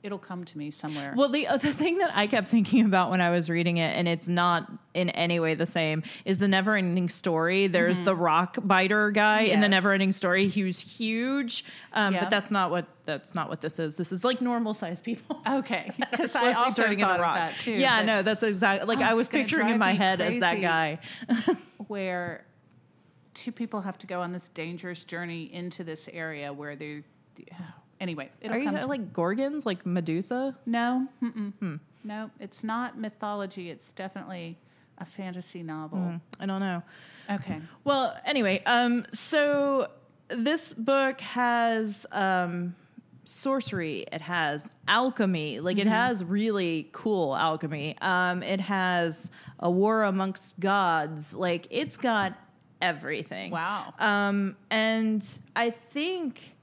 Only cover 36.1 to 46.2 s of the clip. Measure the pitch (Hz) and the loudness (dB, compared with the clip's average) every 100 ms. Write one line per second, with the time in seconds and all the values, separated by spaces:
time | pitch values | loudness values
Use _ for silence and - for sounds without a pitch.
36.1 | 170 - - 196 190 196 175 - - - | -6 -12 -10 -6 -2 -2 -4 -8 -20 -20
37.1 | - - 202 - 156 165 - 285 277 254 | -20 -8 -6 -6 -10 -10 -6 0 2 0
38.1 | - - 294 208 196 - 240 240 240 - | -2 -2 2 2 2 2 4 4 0 -2
39.1 | - - 311 294 285 285 269 - - _ | -8 0 2 4 2 2 2 -2 -6 _
40.1 | _ _ 233 233 311 - - 226 269 269 | _ _ -2 0 0 -4 -4 0 2 2
41.1 | 262 - 240 247 240 233 226 214 202 - | -2 -6 0 2 4 2 2 -2 -4 -4
42.1 | - 190 185 175 175 175 175 _ - _ | -2 2 2 0 -2 -6 -8 _ -20 _
43.1 | - - - 269 269 - 196 160 110 - | -20 -8 -4 0 0 -2 -4 -4 -6 -8
44.1 | 160 156 175 156 147 - - - 214 254 | -10 -4 0 0 -2 -8 -8 2 4 2
45.1 | 240 196 175 151 117 170 208 214 220 247 | 2 2 2 -2 -4 0 2 4 4 2
46.1 | 226 | 0